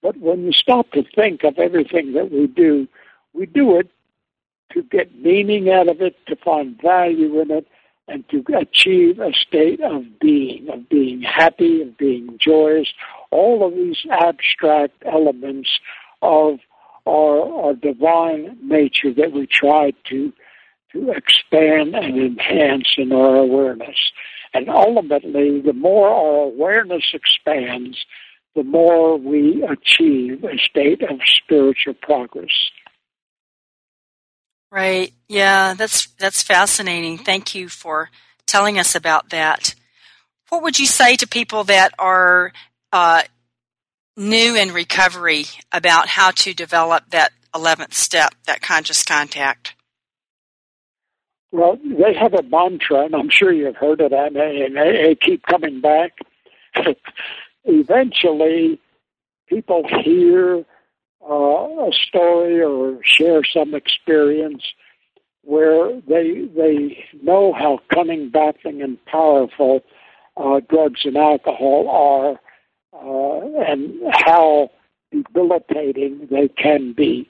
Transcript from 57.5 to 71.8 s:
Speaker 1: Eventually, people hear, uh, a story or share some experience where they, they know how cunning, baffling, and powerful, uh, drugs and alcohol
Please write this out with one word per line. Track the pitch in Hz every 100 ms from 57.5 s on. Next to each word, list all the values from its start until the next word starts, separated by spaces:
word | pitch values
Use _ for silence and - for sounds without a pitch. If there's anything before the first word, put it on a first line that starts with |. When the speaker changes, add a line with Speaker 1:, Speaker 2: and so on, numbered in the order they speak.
| _ -
Speaker 1:
Eventually, | 156 269 240 262 - 180 151 160 165 160 156 _ _ _ _ _ _ _
people | 220 - 175 - -
hear, | 151 180 175 180 180 - - _ _ _ _ _
uh, | - 147 143 151 - 320 226
a | - -
story | 190 175 170 175 170
or | 160 135 131 131
share | - - 160 160 139
some | 170 151 151
experience | - - - 156 147 151 156 139 - - _ _ _ _ _ _
where | 143 151 156 160 180 254 151
they, | 165 165 196 262 160
they | 160 147 143 - - 151
know | 139 190 196
how | 160 147 135 _
cunning, | 165 170 160 139
baffling, | 156 151 151 - 143
and | 139 120 -
powerful, | 156 160 143 123 - 135 135 _ _ _ _ _ -
uh, | 143 139 120
drugs | 160 151 123 147
and | 135
alcohol | 151 147 - - 139 143